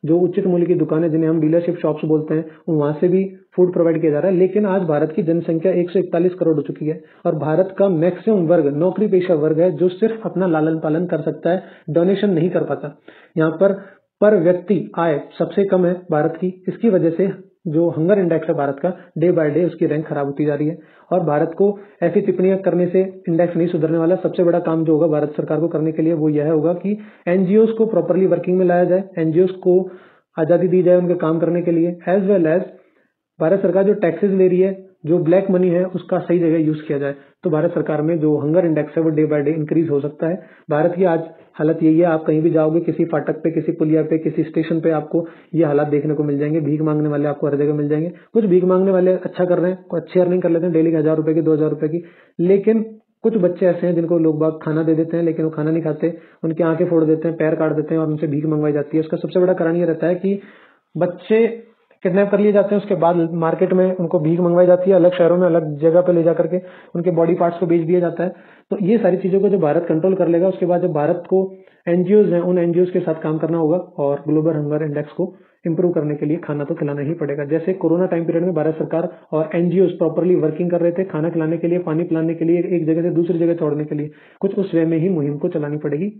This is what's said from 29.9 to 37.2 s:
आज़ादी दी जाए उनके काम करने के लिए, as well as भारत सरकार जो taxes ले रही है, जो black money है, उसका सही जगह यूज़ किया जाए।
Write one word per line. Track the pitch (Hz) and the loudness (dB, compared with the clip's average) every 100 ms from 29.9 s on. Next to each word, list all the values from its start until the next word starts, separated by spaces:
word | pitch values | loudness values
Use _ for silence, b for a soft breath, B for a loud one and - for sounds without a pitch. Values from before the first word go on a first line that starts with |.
| B B B B - | B B B B -4
आज़ादी | 160 175 180 | 2 2 4
दी | 185 | 2
जाए | 175 180 | 4 4
उनके | 175 175 | 2 0
काम | 160 165 | 0 0
करने | 165 175 | 0 0
के | 175 | 0
लिए, | 170 170 175 - | 0 0 -2 -2
as | 190 190 | 0 2
well | 196 160 | 2 2
as | 170 190 - b b b b _ _ | 0 -2 -16 b b b b _ _
भारत | 160 196 | 0 2
सरकार | 196 180 | 2 2
जो | 196 202 | 2 2
taxes | 170 160 202 | 0 0 0
ले | 190 185 | 2 2
रही | 175 | 4
है, | 190 190 - _ 151 | 0 -2 -14 _ -2
जो | 175 | 0
black | 151 180 196 | 4 2 2
money | 180 180 | 2 2
है, | 175 185 | 0 -2
उसका | 180 - 180 | -6 -4 -6
सही | 175 175 | 0 0
जगह | 170 165 | 2 2
यूज़ | 156 151 - | 0 -2 -4
किया | 143 | -4
जाए। | 139 143 | -4 -8